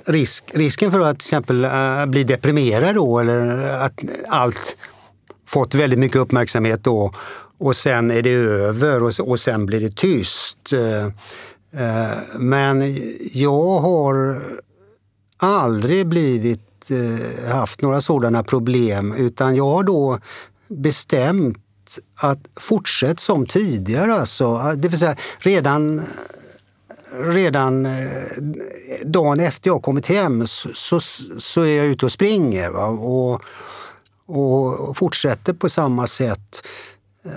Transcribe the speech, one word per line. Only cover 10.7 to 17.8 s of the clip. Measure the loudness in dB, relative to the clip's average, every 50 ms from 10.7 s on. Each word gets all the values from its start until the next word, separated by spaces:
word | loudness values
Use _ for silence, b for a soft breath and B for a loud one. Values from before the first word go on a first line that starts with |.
Eh, | 0 0 0 0 0 -2 -4 -4 -8 B B B B B B B B B B _ -8 -4
eh, | -4 -2 -2 -2 -2 -2 -4 -8 -10 -10 -6 -2
men | 0 0 2 2 2 2 2 2 0 0 -2 -4 -6 -8 -8 -10 -10 -6
jag | -2 0 2 2 2 2 2 2 2 2
har | 2 2 2 2 2 2 2 0 0 -2 -4 -6 -10 -12 -14 -16 -18 _ _ _ _ _ _ _ _ _ _ _ _ _ _
aldrig | 0 2 2 4 4 2 2 2 2 2 2 2 2 2
blivit, | 2 2 2 2 2 2 2 2 0 0 -2 -6 _ _ _ -6 -4
eh, | -2 -2 -2 -2 -4 -4 -6 -8 -8 -6 -4 -2 -2
haft | 0 -2 -2 -4 -2